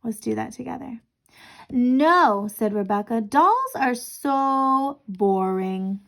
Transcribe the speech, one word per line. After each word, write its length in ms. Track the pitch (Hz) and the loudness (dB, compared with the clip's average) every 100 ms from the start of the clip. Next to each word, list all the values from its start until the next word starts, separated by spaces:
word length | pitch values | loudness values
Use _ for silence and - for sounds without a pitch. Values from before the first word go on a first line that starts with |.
Let's 160 | 240 214 | -8 -8
do 160 | 226 | -6
that 180 | 214 220 | -6 -6
together. 480 | - 247 - 262 233 _ _ _ _ - - - | -10 -12 -10 -12 -16 _ _ _ _ -20 -20 -6
No, 760 | 262 247 262 302 359 349 202 208 | 0 2 4 6 6 4 2 -2
said 200 | - 220 | -2 -2
Rebecca. 480 | 208 196 208 208 226 | -2 0 -2 0 -4
Dolls 500 | 208 269 349 480 539 | 0 4 4 4 -2
are 200 | - 262 | -2 -2
so 1040 | 240 - - 277 269 269 269 269 269 269 277 - | -2 -8 -8 -4 0 0 0 2 0 -2 -8 -14
boring. 920 | 185 202 190 185 185 190 190 190 196 | -2 0 2 0 -2 -4 -4 -6 -6